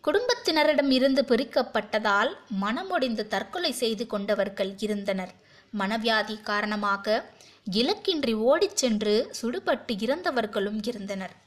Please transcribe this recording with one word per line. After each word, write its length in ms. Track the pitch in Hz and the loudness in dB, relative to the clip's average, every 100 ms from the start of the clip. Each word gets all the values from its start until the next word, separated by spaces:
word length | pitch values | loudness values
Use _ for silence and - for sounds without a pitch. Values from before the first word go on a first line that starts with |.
குடும்பத்தினரிடம் 880 | - 392 494 453 - 320 302 294 277 | 2 2 2 0 2 4 4 4 4
இருந்து 360 | 262 269 269 - | 4 4 4 4
பிரிக்கப்பட்டதால் 1000 | 233 233 285 254 220 214 220 220 202 247 403 - 190 | 2 2 -2 0 -4 -2 -2 2 2 2 -2 -6 -2
மனமொடிந்து 640 | 202 262 381 359 254 214 208 | -2 -2 -2 0 0 -2 -2
தற்கொலை 440 | 196 - 359 349 | -4 -4 -4 -4
செய்து 360 | 247 233 220 233 | -2 -2 -2 -4
கொண்டவர்கள் 680 | 208 202 202 196 196 196 196 | -4 -2 0 0 -2 -6 -4
இருந்தனர். 560 | 214 208 196 190 185 - _ - _ 208 | -4 -2 -2 -4 -4 -14 _ -20 _ -4
மனவியாதி 640 | 196 226 226 220 214 214 | -2 0 2 2 0 -6
காரணமாக 880 | - 208 208 214 208 196 214 220 - - - - - | -4 -2 -2 -2 0 0 0 -2 -2 -20 -20 -14 -2
இலக்கின்றி 640 | 190 262 415 - 330 254 | 2 2 0 -2 0 0
ஓடிச் 440 | 214 233 320 392 - | 2 4 4 2 0
சென்று 580 | 254 214 208 214 - - | 0 2 2 2 0 -4
சுடுபட்டு 560 | 233 370 359 277 - 208 | -4 -2 -2 -2 -2 -4
இறந்தவர்களும் 920 | 226 302 359 254 214 214 196 214 220 | -2 -2 0 -2 -2 -2 -2 -4 -6
இருந்தனர். 480 | 233 196 196 185 - | -8 -8 -8 -8 -12